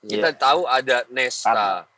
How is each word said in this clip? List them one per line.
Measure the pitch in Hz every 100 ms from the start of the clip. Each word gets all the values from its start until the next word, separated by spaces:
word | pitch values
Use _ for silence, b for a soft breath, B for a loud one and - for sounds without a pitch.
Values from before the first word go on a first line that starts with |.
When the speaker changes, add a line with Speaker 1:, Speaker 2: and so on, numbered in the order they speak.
Speaker 1:
Kita | 214 208 170
Speaker 2:
Iya. | 147
Speaker 1:
tahu | 135 156 170
ada | 131 131 123 120
Nesta | 127 123 - 110 113 101 90 85